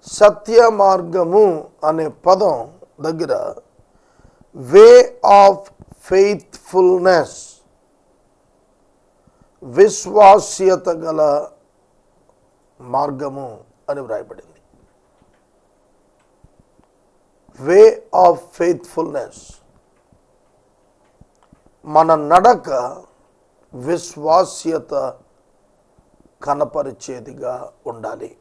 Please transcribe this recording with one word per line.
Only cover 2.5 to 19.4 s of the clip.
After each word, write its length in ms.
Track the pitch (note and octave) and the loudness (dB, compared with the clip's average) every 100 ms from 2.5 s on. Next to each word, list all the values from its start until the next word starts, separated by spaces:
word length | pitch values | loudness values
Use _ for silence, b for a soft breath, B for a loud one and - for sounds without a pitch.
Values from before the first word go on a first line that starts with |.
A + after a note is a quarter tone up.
| C3+ A2 E3+ - _ | -4 -10 _ -20 _
దగ్గర 540 | D3+ D#3+ D#3 G#2+ - - _ _ _ _ _ _ _ _ _ - | -10 -8 -6 -6 -8 -14 _ _ _ _ _ _ _ _ _ -20
way 480 | B2 F3+ A3+ B3 A#3+ - - G3+ | 2 8 8 8 4 -2 2 4
of 120 | G3+ G3 - _ - - - | 4 2 -12 _ -20 -20 -4
faithfulness, 1200 | F#3 G3+ F#3+ _ - - F#3 F#3 F#3 F#3 F3 C3+ - - _ _ _ _ _ _ _ _ _ _ _ _ _ _ _ _ _ _ _ _ _ | 0 0 -2 _ -20 -6 0 0 2 0 0 -2 -12 -20 _ _ _ _ _ _ _ _ _ _ _ _ _ _ _ _ _ _ _ _ _
విశ్వాస్యత 1300 | C#3 B2+ G#3 G#3 F#3 G#3 G3+ G3+ - - F#3+ F3+ F3+ | -10 0 0 0 -6 4 6 6 2 -4 -2 -2 -4
గల 600 | E3 D#3+ D#3 D3+ D3 D3+ _ _ _ _ _ _ _ _ _ _ _ _ _ | -8 -6 -2 -2 -2 -6 _ _ _ _ _ _ _ _ _ _ _ _ _
మార్గము 840 | B2 C3 D3 C3+ C#3+ C3+ C3 G#2 _ _ - | -8 -6 -6 -8 -12 -12 -16 -18 _ _ -12
అని 100 | C#3+ | -12
వ్రాయబడింది. 600 | B2 F2+ - - _ _ _ _ _ _ _ _ _ _ _ _ _ _ _ _ _ _ _ _ _ _ _ _ _ _ _ _ _ _ _ _ | -10 -12 -12 -20 _ _ _ _ _ _ _ _ _ _ _ _ _ _ _ _ _ _ _ _ _ _ _ _ _ _ _ _ _ _ _ _
Way 260 | C3+ F#3 A3 - - F#3 F3+ | 0 4 4 4 -6 0 2
of 100 | E3+ - - | 0 -10 -6
faithfulness, 800 | F3 E3+ - - E3 C#3+ A2 - | -4 -4 -8 -10 -8 -10 -14 -20